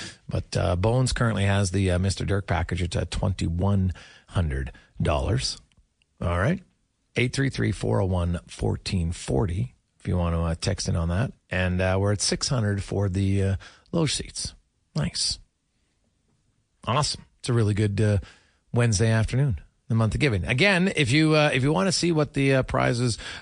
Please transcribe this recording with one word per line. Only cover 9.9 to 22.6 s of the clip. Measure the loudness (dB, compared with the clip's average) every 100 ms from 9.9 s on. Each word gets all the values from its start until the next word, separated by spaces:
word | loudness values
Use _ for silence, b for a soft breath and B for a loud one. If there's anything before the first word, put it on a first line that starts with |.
| _
if | -2
you | 0
want | 2 0
to, |
uh, | 0 0
text | -2 -2 0
in | 0
on | 0
that. | 0 -2 -6 _
And, | -2 0 2
uh, | 2 2
we're | 2
at | 0
six | -2 -2 -2
hundred | 0 0 -2
for | -2 -2 0
the, | 0 2 2
uh, | 2 -2 B B B
loge | 0 0
seats. | -2 -8 -10 -12 -14 _ _ _ -4
Nice. | -4 -4 -4 -6 -12 _ _ _ _ _ _ _ _ _ _ _ _ _ -4
Awesome. | -2 -2 -6 -14 _
It's | -2
a |
really | 0 2
good, | 2 0 2
uh, | 2 2 B B B B _
Wednesday | 0 2 2 2
afternoon, | 2 2 0 0 -2 -8 _ -2
the | 0
month | 2 2
of |
giving. | 0 0 0
Again, | 2 2 4 2 2
if | 2
you, | 4 4 4
uh, | 4
if | 2
you | 2
wanna | 2 0
see | 0 0
what | 2 0
the, | 0 2
uh, | 2